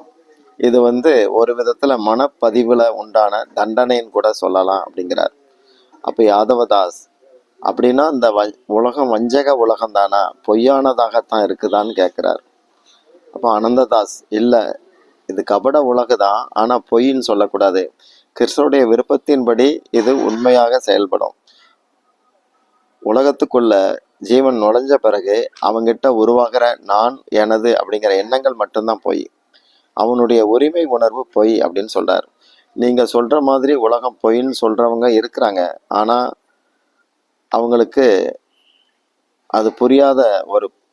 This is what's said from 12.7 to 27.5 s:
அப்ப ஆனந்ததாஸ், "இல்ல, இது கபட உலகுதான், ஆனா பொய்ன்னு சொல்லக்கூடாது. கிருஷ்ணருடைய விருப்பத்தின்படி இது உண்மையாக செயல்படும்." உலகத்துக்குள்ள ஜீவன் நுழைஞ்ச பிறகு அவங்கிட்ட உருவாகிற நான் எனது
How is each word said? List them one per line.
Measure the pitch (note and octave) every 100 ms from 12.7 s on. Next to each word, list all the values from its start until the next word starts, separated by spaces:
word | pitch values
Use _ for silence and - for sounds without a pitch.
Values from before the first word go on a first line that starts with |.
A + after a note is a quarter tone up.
| _ _ _ _ _ _
அப்ப | - A#2 G#2+
ஆனந்ததாஸ், | A2+ B2+ A#2+ A#2 G2+ - -
"இல்ல, | G#2+ A#2+ A#2+ D2+ - _ _ _ _ -
இது | F#2+
கபட | F#2 - A#2+ D3
உலகுதான், | C3 B2 A#2+ A2+ G2+ G#2+ C3
ஆனா | - A2+ B2 -
பொய்ன்னு | A#2+ C3 C3
சொல்லக்கூடாது. | A#2 G2+ G2+ G2+ G2 F#2 F2 _ _ _ _ -
கிருஷ்ணருடைய | A#2+ - C#3+ C#3 A#2+
விருப்பத்தின்படி | A#2 - C#3+ - C#3 A#2+ A2+ C#3 - -
இது | A#2 A2 C3+
உண்மையாக | G#2+ A2+ B2 B2 A#2+ B2
செயல்படும்." | G#2+ G2 G2 F#2+ F#2+ - _ _ _ _ _ _ _ _ _ _ _ _ _ _ _ _
உலகத்துக்குள்ள | G#2+ A#2 C#3 C#3 C#3+ B2 A#2 G2 G2 - _ -
ஜீவன் | G2+ B2 C3+
நுழைஞ்ச | A#2+ G#2+ A#2 C3+
பிறகு | C#3 A2 G2+ F#2 A2 - -
அவங்கிட்ட | G2+ A2+ A2+ A2+ C3+
உருவாகிற | A2+ A2 A#2+ A#2 B2 A#2+ -
நான் | G2 G2+ A#2+ C3+
எனது | - G#2+ G#2+